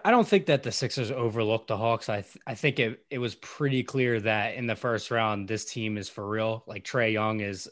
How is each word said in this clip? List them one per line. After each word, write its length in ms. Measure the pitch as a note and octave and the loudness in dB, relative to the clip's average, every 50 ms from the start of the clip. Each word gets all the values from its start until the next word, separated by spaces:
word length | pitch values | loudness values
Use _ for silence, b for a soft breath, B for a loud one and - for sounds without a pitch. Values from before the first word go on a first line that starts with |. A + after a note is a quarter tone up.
| - | 4
I, 40 | G3 | 6
I 20 | |
don't 160 | A#3 B3 G#3+ - | 6 6 6 6
think 180 | G#3 G3 - | 4 4 6
that 160 | - D3 C3+ | 4 2 2
the 100 | - A#2+ | 2 0
Sixers 380 | G#2+ - - A#2 - - B2 G#2 | -2 -2 -2 -2 0 -2 -2 -2
overlooked 600 | C3+ B2+ A#2+ A#2 G#2+ A#2 A2+ G#2+ A2 A2 - - | 0 0 0 0 2 2 2 2 2 0 0 -2
the 80 | A2+ G2+ | -2 0
Hawks. 300 | A2 A#2 A#2 A2 - - | 2 2 2 0 0 -2
I 140 | A2 G#2 | -4 -4
th-, 160 | G2 - - - - | -4 -8 -14 -14 -12
I 80 | - A#2+ | -10 -4
think 240 | - - D3 C3 - | 0 0 2 2 2
it, 260 | B2 A2 A#2 - _ _ | 0 0 -2 -6 _ _
it 80 | C#3+ B2+ | -4 -4
was 160 | B2 A#2 G2+ | -2 -4 -4
pretty 480 | - - - - - D3 C#3 C3+ B2+ | -8 -12 -14 -6 -2 0 2 2 2
clear 380 | A#2+ - - C3+ B2+ B2 A#2 A2+ | 0 0 0 0 2 2 2 2
that 340 | G#2 A2+ G#2+ G#2+ G#2 A#2 G2+ | 2 0 0 2 0 -2 -2
in 140 | B2+ B2 A#2 | -4 -4 -4
the 80 | A2 | -4
first 340 | - - B2 A#2 G#2 - - | -2 -2 -2 -2 -2 -2 -2
round, 380 | A#2+ A#2 A2 G#2+ G#2+ G2+ G2+ G2+ | 0 0 2 2 0 -2 -4 -4
this 180 | A2+ G#2+ - | -4 -4 -6
team 320 | - - B2 A2 A2 G#2+ G#2 | -6 -8 -6 -4 -4 -4 -4
is 100 | G2 - | -6 -8
for 220 | - - G#2 G2+ | -10 -8 -6 -4
real. 340 | G#2+ A2 A2 A2+ A2+ A2 - - | -2 -2 -2 -2 -2 -4 -8 -12
Like, 160 | G#2+ G2+ - | -14 -12 -8
Trae 280 | - - C3 A#2 A2 | -4 0 0 2 2
Young 280 | A2 G#2+ G#2+ A2 A2 G#2+ | 2 2 2 0 0 0
is 280 | G#2 G2+ G2 F#2 - - | -2 -4 -6 -8 -10 -12